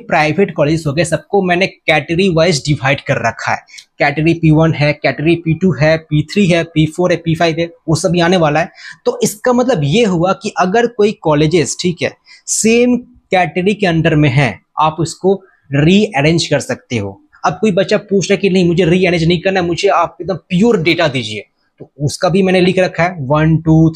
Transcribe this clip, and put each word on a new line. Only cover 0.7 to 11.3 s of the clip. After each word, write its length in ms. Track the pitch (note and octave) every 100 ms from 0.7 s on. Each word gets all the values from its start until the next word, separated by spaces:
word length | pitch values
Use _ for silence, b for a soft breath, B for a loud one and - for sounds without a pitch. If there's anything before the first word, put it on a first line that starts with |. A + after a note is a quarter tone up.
| D#3+ D3
हो 60 |
गए, 120 | C#3
सबको 380 | E3 D#3 - G3+
मैंने 240 | F#3 F3 F#3+
category 600 | - - D#3 - E3 G3
wise 280 | D#3+ E3+ D3 D3
divide 340 | C#3 C3 C#3+
कर 260 | - B2+ A#2+
रखा 260 | - A2+
है। 60 | - - B B -
Category 360 | D3 D3 D#3+
पी 160 | E3 D#3+
वन 220 | D3+ D#3+
है, 180 | C#3+ D3
category 440 | D3 D3 D3 D#3 E3+
P 220 | D#3+ D#3+
two 140 | F#3+
है, 240 | B2 D#3 D#3+
पी 280 | - D3+ D3
थ्री 140 | G#3 F3+
है, 180 | E3+
पी 220 | E3 D#3 D#3
फ़ोर 260 | F3 F3+
है, 60 | E3
पी 160 | E3
फ़ाइव 220 | E3 E3+ D#3+
है, 120 | E3+ - -
वो 60 | D#3
सब 140 | F3+
भी 100 | F3
आने 160 | E3+ F#3
वाला 240 | D3+ D3+
है। 100 | F#3 B B B
तो 140 | B3 A#3+
इसका 300 | A3 - B3+
मतलब 280 | B3 B3 F#3
ये 200 | C#3 G#3+ G#3+
हुआ 260 | E3+ F#3 F#3+
कि 120 | G#3+ -
अगर 280 | F#3 A3+ A#3
कोई 300 | - G#3 G#3
colleges, 540 | D#3+